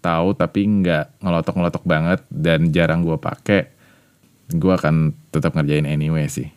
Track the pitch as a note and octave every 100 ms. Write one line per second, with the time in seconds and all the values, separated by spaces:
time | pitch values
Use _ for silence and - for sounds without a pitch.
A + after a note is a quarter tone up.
0 | F2 E2 E2+ - F2 - G2+ G#2 F2+ D#2+
1 | D2 _ G2 E2+ E2 F2+ F2 - F2 D#2
2 | E2 F#2 - D2 D#2+ D#2+ E2 E2 E2 E2
3 | E2+ D#2+ E2 - - G2+ F2 _ _ _
4 | _ _ _ _ - E2+ F#2 F2+ D2+ D#2+
5 | D#2 - - D#2+ E2 D#2+ D2 D2+ D2 D2+
6 | D2+ D#2+ D2 - D2+